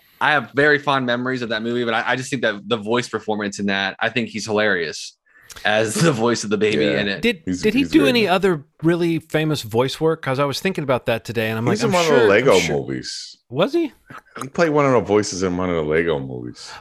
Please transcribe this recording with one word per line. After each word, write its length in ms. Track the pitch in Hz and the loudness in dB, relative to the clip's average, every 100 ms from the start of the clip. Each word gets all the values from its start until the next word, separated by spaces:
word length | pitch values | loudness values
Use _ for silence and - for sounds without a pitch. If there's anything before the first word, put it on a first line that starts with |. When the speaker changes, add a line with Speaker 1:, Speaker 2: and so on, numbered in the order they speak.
| _ - | _ -2
Speaker 1:
I 100 | 135 | 2
have 200 | 147 113 131 | 2 0 2
very 240 | 151 143 | 4 2
fond 260 | 147 135 123 | 2 0 0
memories 360 | 120 127 131 | -2 -2 -4
of 80 | 117 | -4
that 120 | 110 | -6
movie, 220 | 113 120 | -4 -2
but 100 | 117 | 0
I, 180 | 113 117 | 0 0
I 40 | 127 | -2
just 140 | 127 | -4
think 120 | 131 | -2
that 260 | 110 104 101 | -2 -2 -4
the 80 | 117 | -4
voice 320 | 104 120 120 | -2 -2 -2
performance 500 | 110 - 104 104 101 | -6 -4 -4 -4 -4
in 60 | 101 | -2
that, 320 | 98 98 - | -2 -2 -2
I 80 | 113 | -2
think 220 | 123 110 | -2 -4
he's 160 | 107 104 | -6 -4
hilarious 720 | 104 107 92 80 - - - _ _ - - 101 | 0 2 0 -2 -8 -14 -18 _ _ -20 -6 0
as 300 | 107 113 104 | 0 0 2
the 160 | 165 | 2
voice 320 | 120 117 117 | 2 0 0
of 80 | 107 | -2
the 60 | 101 | 0
baby 280 | 107 76 71 | 0 2 0
Speaker 2:
Yeah. 160 | 69 | 0
Speaker 1:
in 60 | 101 | -2
it. 140 | 98 | -2
Speaker 3:
Did, 180 | 233 208 | -2 -2
Speaker 2:
He's, 180 | - 185 | -4 -2
Speaker 3:
did 100 | 214 | 0
he 60 | 233 | 0
Speaker 2:
he's 100 | 277 | 2
Speaker 3:
do 100 | 320 | 4
Speaker 2:
great 80 | 277 | 4
Speaker 3:
any 100 | 240 202 | 2 2
Speaker 2:
in 20 | |
it. 60 | |
Speaker 3:
other 320 | 185 190 160 - _ | 2 2 0 -4 _
really 340 | 160 170 175 160 | 0 2 0 -2
famous 460 | - 156 156 147 | -2 -2 0 -2
voice 360 | 110 113 131 - | -2 0 0 0
work? 220 | 160 160 | 0 0
'Cause 160 | - 131 | -2 0
I 80 | 143 | 0
was 140 | 127 | -2
thinking 240 | 190 185 | -4 -2
about 240 | 139 127 - | 0 0 0
that 180 | 113 - | -2 -2
today, 240 | 113 110 | -4 -2
and 80 | 113 | 0
I'm 80 | 117 | 0
Speaker 2:
He's 160 | 214 | 0
Speaker 3:
like, 60 | 233 | 2
Speaker 2:
in 60 | 180 | 2
Speaker 3:
"I'm 40 | |
Speaker 2:
one 60 | 165 | 4
Speaker 3:
sure, 80 | |
Speaker 2:
of 60 | 139 | 4
the 40 | 110 | 6
Speaker 3:
I'm 40 | |
Speaker 2:
Lego 300 | 101 131 95 | 6 6 4
Speaker 3:
sure." 200 | 82 73 | 4 -2
Speaker 2:
movies. 540 | 64 65 62 - - - _ | -4 -8 -10 -12 -14 -18 _
Speaker 3:
Was 240 | 123 214 | -2 0
he? 180 | 339 320 - - - - - | 0 -2 -6 -20 -20 -18 -14
Speaker 2:
He 80 | 131 | -8
played 200 | - 170 | 0 2
one 160 | 147 139 | 4 4
of 60 | |
the 80 | 123 | 4
voices 420 | 92 104 101 92 | 4 2 2 -2
in 160 | 92 90 | -2 -2
one 120 | 92 | -2
of 40 | 85 | 0
the 60 | 76 | 0
Lego 300 | 80 82 73 | 0 0 -2
movies. 520 | 67 62 60 - - - | -4 -10 -12 -14 -18 -8